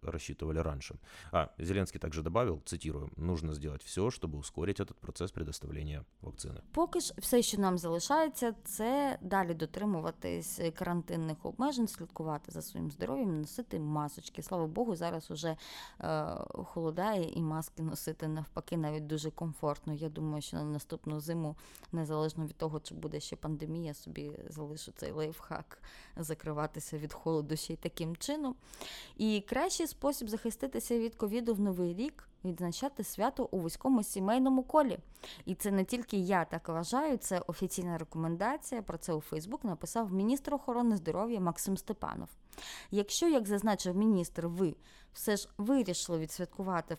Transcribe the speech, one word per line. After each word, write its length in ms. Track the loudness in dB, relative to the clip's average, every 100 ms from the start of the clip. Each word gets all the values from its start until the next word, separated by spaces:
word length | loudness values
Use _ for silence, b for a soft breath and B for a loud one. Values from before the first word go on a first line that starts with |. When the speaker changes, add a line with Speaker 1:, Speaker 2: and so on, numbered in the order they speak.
Speaker 1:
рассчитывали 580 | -6 -4 -6 -4 0 2
раньше. 360 | 0 -2 -8 -12 B B B
А, 200 | 2 2 -2
Зеленский 400 | 0 2 2 -2
также 240 | -4 -2
добавил, 380 | 2 2 2 0 -4
цитирую, 460 | -4 -4 -4 -6 -2
«Нужно 360 | 0 0 0
сделать 300 | -2 -4 -6
всё, 260 | -4 0 0
чтобы 280 | 0 -4 -4
ускорить 400 | -6 -2 0 0
этот 200 | -2 -6
процесс 320 | -12 -4 -4
предоставления 720 | -4 -6 -6 -6 -6 -4 -6 -8 _
вакцины». 400 | -12 -10 -10 -10 -4
Speaker 2:
Поки 280 | 0 2 2
ж 140 | -2 -4
всё, 240 | 4 4
що 160 | 4 4
нам 200 | 4 2
залишається, 760 | 0 0 4 4 4 2 -2 -2
це 540 | -8 -2 2 2 2 0
далі 320 | 0 2 2
дотримуватись 1080 | 0 -2 0 0 2 0 -4 -2 -2 -4 -2 -2 0
карантинних 720 | 0 0 0 -2 -2 -4 -6
обмежень, 420 | 0 0 2 0
слідкувати 640 | -2 -10 -6 -4 -4 -6
за 100 | -10
своїм 300 | -8 -6 -6
здоров'ям, 480 | -2 -2 2 2 0
носити 400 | -2 -6 -4 -4
масочки. 640 | 0 0 -2 -6 -12 -10
Слава 240 | -4 -2 0
Богу, 280 | 0 0 0
зараз 360 | -2 -2 -6
уже, 260 | -4 -2 -2 B B B B
е, 240 | 0 0 0 -4 -6
холодає 800 | -8 -6 -2 0 0 2 2 0
і 80 | 0
маски 420 | 0 0 -4 -4
носити 440 | -4 -2 -6 -4 -4
навпаки 500 | -4 -4 -8 -2 0
навіть 300 | 0 -2 -2
дуже 240 | -2 -2
комфортно. 600 | -4 -6 0 0 0 -4
Я 160 | -4 -4
думаю, 320 | -2 -2 -2
що 160 | -4 -4
на 60 |
наступну 560 | -2 -4 -4 -6 -4 -4
зиму, 360 | -2 -2 -2 -4 B B B
незалежно 540 | -4 0 2 0 0 -6
від 100 | -2
того, 240 | -4 -4
чи 160 | -6 -8
буде 240 | -6 -6
ще 160 | -8 -6
пандемія, 580 | -4 -4 -4 -4 -4
собі 380 | -8 -10 -8 -8 -10 -10
залишу 420 | -8 -8 -8 -12
цей 200 | -8 -6
лайфхак 720 | -2 -4 -4 -8 -8 -8 -16 B B B -8
закриватися 800 | -6 -4 -2 -2 -2 -4 -6 -6
від 160 | -6
холоду 420 | -4 2 2 2 -2
ще 180 | -2
й 20 | -4
таким 400 | -4 -2 -4 -2
чином. 400 | -2 0 0 -4 B B B B B 0
І 260 | 4 4 2
кращий 380 | 2 2 2 0
спосіб 420 | 2 0 2 -2
захиститися 720 | -2 -2 -2 -2 -2 2 2
від 160 | 2 0
ковіду 380 | 0 2 2
в 60 | 4
Новий 340 | 4 4 2
рік — 360 | 2 -2 -4 -18 -6 -4
відзначати 580 | 0 -2 0 -2 -2
свято 440 | -6 0 0 2 0
у 80 | 0
вузькому 440 | -2 0 4 4
сімейному 600 | 4 0 4 6 6 4
колі. 360 | 6 6 6 2 -6 B B B -6
І 100 | -2
це 160 | 2
не 120 | 4
тільки 340 | 4 0 0 2
я 280 | 4 4 2
так 240 | -2 -2
вважаю, 480 | -2 2 2 4 2
це 220 | 2 0
офіційна 580 | 0 -2 -2 0 0 -2
рекомендація. 840 | -2 -2 0 2 0 0 -2 -4
Про 160 | -4 -6
це 160 | -2
у 60 | -2 -2
Facebook 340 | -6 -4 -4 -2
написав 480 | -2 -2 0 2
міністр 400 | 2 4 2 2
охорони 440 | -2 0 4 4 4
здоров'я 420 | 2 0 0 2
Максим 380 | 2 2 0 0
Степанов. 520 | -2 -4 -4 -4 -8 -14 -18 B B B B
Якщо, 360 | 0 2 4 6
як 200 | 6 6
зазначив 480 | 4 4 4 4 6
міністр, 520 | 6 6 4 0 -2
ви 280 | 2 2 2 B B B
все 240 | -4 0 0
ж 120 | 0 -4
вирішили 640 | 4 4 4 0 0 0
відсвяткувати 760 | -2 -4 -6 -4 0 0
в 20 | 0